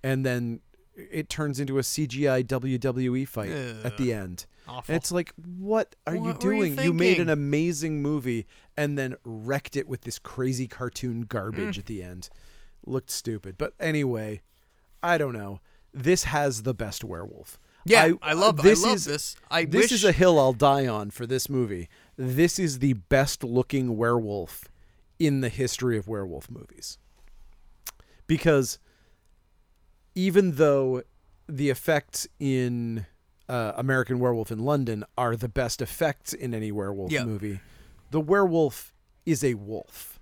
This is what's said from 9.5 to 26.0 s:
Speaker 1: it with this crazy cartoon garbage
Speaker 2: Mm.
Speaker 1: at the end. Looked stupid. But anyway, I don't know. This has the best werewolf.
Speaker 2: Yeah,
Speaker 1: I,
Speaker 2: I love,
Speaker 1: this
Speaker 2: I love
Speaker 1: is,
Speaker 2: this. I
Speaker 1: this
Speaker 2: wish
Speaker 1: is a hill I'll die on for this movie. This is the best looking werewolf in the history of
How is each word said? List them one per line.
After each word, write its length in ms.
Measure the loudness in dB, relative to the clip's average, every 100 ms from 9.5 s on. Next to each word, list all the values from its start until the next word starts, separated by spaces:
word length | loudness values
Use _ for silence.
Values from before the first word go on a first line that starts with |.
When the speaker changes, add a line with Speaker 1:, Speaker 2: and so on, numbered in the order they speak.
| -4 -4 -8
Speaker 1:
it 120 | -6
with 140 | -8
this 180 | -8 -12
crazy 480 | -12 -4 -2 -2 -6
cartoon 540 | -6 -8 -6 -6 -6
garbage 540 | -6 -6 -6 -6 -6 -8
Speaker 2:
Mm. 40 |
Speaker 1:
at 60 | -10
the 160 | -10
end. 260 | -10 -14 -18 -20 -20 -20 -20 -20 -6
Looked 240 | -6 -6
stupid. 460 | -8 -6 -8 -10 -10
But 160 | -10 -4
anyway, 600 | -2 0 0 -2 -6 -10 _ _ _ _ _ _
I 160 | 0 0
don't 160 | 0
know. 280 | -4 -10 -12 _ _ _
This 320 | -4 2 2 2
has 380 | 0 0 0
the 100 | -4 -4
best 280 | -6 -8
werewolf. 560 | -10 -10 -12 -16 -20 -20 _ _ 6
Speaker 2:
Yeah, 180 | 8 8 4
Speaker 1:
I, 100 | 0
Speaker 2:
I 20 |
love, 280 | 4 4 8
Speaker 1:
this 220 | 8 8
Speaker 2:
I 40 | 6
love 80 | 2
Speaker 1:
is, 80 | 0
Speaker 2:
this. 300 | -4 -6 -12 -4
I 140 | -2 2
Speaker 1:
this 180 | 4
Speaker 2:
wish 80 | 4
Speaker 1:
is 100 | 6
a 80 | 6
hill 260 | 8 8 8
I'll 140 | 6
die 340 | 6 4 4 2
on 220 | -2 -6
for 160 | -8 -4
this 240 | -4 -2
movie. 380 | -2 -2 -4 -10 _ _ -8
This 420 | -4 2 2 4
is 200 | -2 0
the 140 | 0
best 500 | 0 2 2 2 -2
looking 520 | -2 0 0 -2 -2 0
werewolf 680 | 2 2 0 -6 -8 -12 -20 -20 -20 _ _ _
in 200 | 0 2
the 80 | -2
history 480 | -2 -4 -2 -2
of 100 | -2